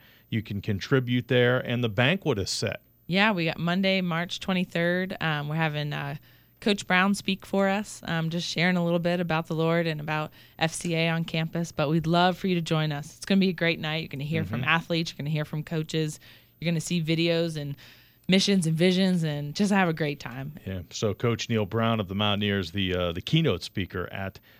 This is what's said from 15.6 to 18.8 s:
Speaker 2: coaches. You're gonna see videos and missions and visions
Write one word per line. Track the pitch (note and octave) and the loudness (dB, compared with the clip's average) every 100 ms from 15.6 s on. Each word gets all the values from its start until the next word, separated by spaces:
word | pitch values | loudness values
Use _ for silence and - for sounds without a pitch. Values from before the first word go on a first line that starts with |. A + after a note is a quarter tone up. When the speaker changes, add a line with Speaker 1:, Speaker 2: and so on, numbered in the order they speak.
Speaker 2:
coaches. | D3+ E3 D#3 D#3+ D#3 - - - _ _ | -4 -4 -2 -2 -2 -6 -18 -20 _ _
You're | E3 | -2
gonna | E3 | -2
see | - F3 | 0 -2
videos | D#3 E3 E3+ E3 E3+ D#3 | 0 2 2 2 0 -4
and | C#3+ C#3+ - - _ _ - | -8 -10 -14 -20 _ _ 2
missions | F#3 G3 G3 D#3+ | 4 4 2 2
and | |
visions | D#3+ | 4